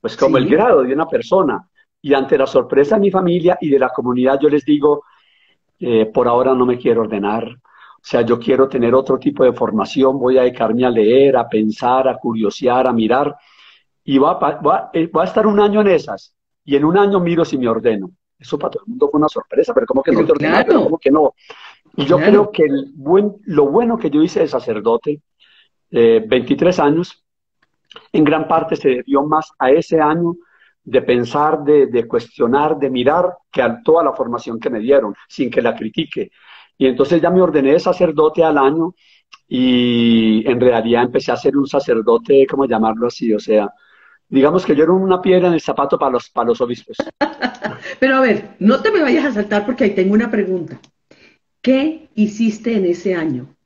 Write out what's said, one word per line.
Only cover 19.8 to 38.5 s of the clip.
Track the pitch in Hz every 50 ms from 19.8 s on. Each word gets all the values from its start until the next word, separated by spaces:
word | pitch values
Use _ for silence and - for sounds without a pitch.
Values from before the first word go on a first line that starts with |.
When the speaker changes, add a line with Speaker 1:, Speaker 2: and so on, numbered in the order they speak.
| 117
Speaker 1:
¿cómo | - - - -
que | 170
no | - -
Speaker 2:
Pero | 156
Speaker 1:
te | -
ordenas? | 156 147 147 156 170 208 -
Speaker 2:
claro. | - 339 262 -
Speaker 1:
¿Cómo | - - -
que | - 135
no? | 139 - 151 131 - _ _ _ - - - - - _ _ _ _
Y | - 143
yo | 135 175 156
Speaker 2:
Claro. | 156 202
Speaker 1:
creo | 202 202 208 202
que | - 180 160
el | 147 139 139 135 - -
buen, | - 135 147 180 196 214 208 196 - _
lo | - 170 147 147
bueno | 139 143 214 240 233 226 226
que | - 156
yo | 139 151
hice | 160 156 - -
de | 165 147
sacerdote, | - 123 - 123 110 107 101 117 117 117 _ 151 147 151 _ _ _ _ _ _ _ _ _ _ _ _ _ _
eh, | - 120 117 113 113 110 220
veintitrés | - - - - - 277 - 170 175 175 -
años, | 151 143 151 165 180 - - _ _ _ _ _ _ _ _ _ _ _ _ _ _ _ - - _ _
en | - - 151
gran | 143 160 156 151 -
parte | 170 165 156 - 170
se | 143 - 143
debió | 127 123 123 - 139 139 143
más | 151 156 156 160 - _ _
a | 139 127
ese | 139 165 165 - 165 160
año | 151 147 156 170 170 170 170 - _ _ _ _ _ _ _ _ _
de | - 113 127
pensar, | 117 - 123 123 120 117 - 147 147 156 156 151
de, | 143 139 151 147 135
de | 123 117 120 113 -
cuestionar, | - 117 113 - _ - 127 117 127 143 147 156 160
de | 143 139 135
mirar, | 131 123 123 135 151 175 180 180 180 - _ _
que | - -
a | 127 117 117 - _
toda | - 156 165
la | 165 143
formación | - - 131 117 120 117 - 123 117 113
que | - 139
me | 120 107
dieron, | 107 123 143 - 113 104 98 _ - _
sin | - - 139 117
que | 113 135
la | 120 117 113
critique. | - 113 110 - - 160 151 - 127 101 - _ _ _ - - - - _ _
Y | _ 135
entonces | 131 123 123 135 135 175 165
ya | 170 170
me | 180 185
ordené | 185 170 151 151 135 135 143
de | -
sacerdote | - 185 175 - 180 165 151 151 156 156 156 165
al | 170 156